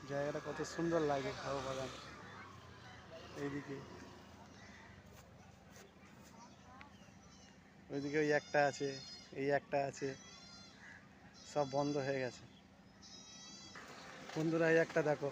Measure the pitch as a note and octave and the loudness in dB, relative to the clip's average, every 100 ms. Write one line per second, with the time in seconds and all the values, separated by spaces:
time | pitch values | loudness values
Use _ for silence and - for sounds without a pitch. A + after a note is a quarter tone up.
0 | C3+ C#3 C#3+ D3+ D3 D3 D3 - E3 E3 | -2 0 0 -2 -4 -4 -4 0 4 4
1 | D3 C#3+ C3+ C3+ C3+ C#3 C3 C3 C3 - | 4 2 0 -4 -2 -2 -2 -4 -6 -8
2 | - - - - - - - - - - | -14 -14 -14 -14 -14 -16 -16 -16 -16 -16
3 | - - - D3+ C#3+ C#3+ C#3+ C#3 C#3 - | -16 -14 -12 -6 -4 -4 -6 -10 -10 -14
4 | - - - - - - - - - - | -14 -16 -18 -18 -18 -18 -18 -18 -18 -18
5 | - - - - - - - - - - | -18 -18 -18 -20 -20 -20 -18 -18 -18 -20
6 | - - - - - - - B3+ - - | -20 -18 -18 -18 -18 -18 -18 -18 -18 -18
7 | - - - - - - - - - C#3+ | -20 -20 -20 -20 -20 -20 -20 -20 -4 -2
8 | C#3+ D3+ D3+ D3 - D3+ C#3+ - C#3 C3+ | 4 4 6 6 6 6 6 4 -4 -4
9 | - - - - C#3 C#3 - C#3+ C#3 - | -12 -14 -10 -2 4 4 4 2 2 0
10 | C#3 C3+ - - - - - - - - | -4 -4 -12 -18 -18 -18 -18 -18 -18 -18
11 | - - - - - D3 C#3 C#3 C#3+ D3 | -18 -20 -20 -18 -2 2 2 2 2 2
12 | C3+ C3+ B2 - - - - - - - | 2 0 0 -4 -18 -20 -20 -20 -20 -20
13 | - - - - - - - - - - | -18 -18 -18 -16 -16 -16 -16 -16 -14 -14
14 | - - - D#3+ D#3+ D#3+ E3 E3 D#3+ E3 | -14 -12 -6 0 2 6 8 8 8 4
15 | D3+ D3 C#3 | 4 4 0